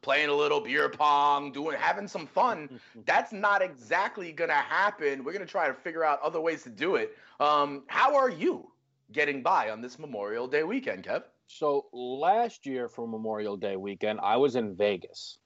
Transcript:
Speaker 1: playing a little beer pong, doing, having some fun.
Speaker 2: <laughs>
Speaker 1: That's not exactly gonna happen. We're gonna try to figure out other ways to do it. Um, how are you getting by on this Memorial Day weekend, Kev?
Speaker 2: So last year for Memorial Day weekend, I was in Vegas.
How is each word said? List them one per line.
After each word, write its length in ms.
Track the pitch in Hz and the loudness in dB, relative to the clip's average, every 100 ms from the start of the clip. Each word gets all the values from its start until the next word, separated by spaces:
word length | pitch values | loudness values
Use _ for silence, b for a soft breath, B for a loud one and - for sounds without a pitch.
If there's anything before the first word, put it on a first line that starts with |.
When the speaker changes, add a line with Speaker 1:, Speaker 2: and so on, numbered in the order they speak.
Speaker 1:
playing 300 | - 139 151 | 0 2 2
a 40 | |
little 240 | 147 147 147 | 2 2 2
beer 300 | 143 143 143 | 0 0 0
pong, 640 | - 151 143 143 143 143 | 2 4 6 6 4 0
doing, 240 | 135 156 139 | -6 -6 -2
having 300 | 160 196 202 | 0 -2 -4
some 180 | 190 151 | -10 -4
fun. 540 | 185 240 185 143 123 B | 2 2 0 -8 -16 B
Speaker 2:
<laughs> 120 | 117 | -14
Speaker 1:
That's 260 | - 190 247 | 0 0 0
not 300 | 202 202 202 | -2 2 4
exactly 720 | 185 135 110 170 214 - 170 | 2 -4 -2 0 0 -4 -10
gonna 220 | 156 165 | -4 0
happen. 680 | 147 - 165 202 202 147 135 | 2 2 2 2 2 -2 -2
We're 120 | 131 | -6
gonna 100 | 196 | -8
try 220 | 175 196 151 | -6 -2 0
to 80 | |
figure 280 | 123 175 160 | -2 -8 -2
out 200 | 156 143 | 0 0
other 180 | 151 160 | -2 -2
ways 220 | 165 151 | -2 -4
to 80 | 127 | -8
do 240 | 107 165 | -4 0
it. 200 | 147 110 B B B | 0 0 B B B
Um, 420 | 147 147 143 139 - | 2 4 2 -2 -6
how 280 | - 262 285 | 2 4 6
are 140 | 254 | 2
you 420 | 160 302 180 - _ _ _ _ | 2 -2 -2 -8 _ _ _ _
getting 300 | 147 147 139 | -2 0 0
by 260 | 131 180 110 | 2 2 0
on 140 | 110 | -4
this 160 | 123 - | -10 -14
Memorial 500 | 156 110 101 113 131 | -10 -8 -6 -4 0
Day 140 | 147 | 0
weekend, 420 | 160 262 120 95 | 0 -2 -4 -8
Kev? 200 | 92 139 - _ _ | -4 -6 -6 _ _
Speaker 2:
So 420 | - 151 143 - | -2 0 0 -2
last 720 | 120 123 131 165 214 233 - | -10 -8 -2 2 2 2 -4
year 240 | 139 131 117 | -8 -6 -6
for 180 | - 117 | -6 -8
Memorial 520 | 110 110 107 107 101 | -6 -4 -4 -4 -4
Day 180 | 101 95 | -4 -4
weekend, 420 | 101 95 107 107 | -6 -4 -4 0
I 160 | 95 117 | 2 4
was 180 | 139 120 | 4 2
in 180 | 107 90 | -2 0
Vegas. 600 | 104 92 - - - - | 0 0 -6 -16 -16 -18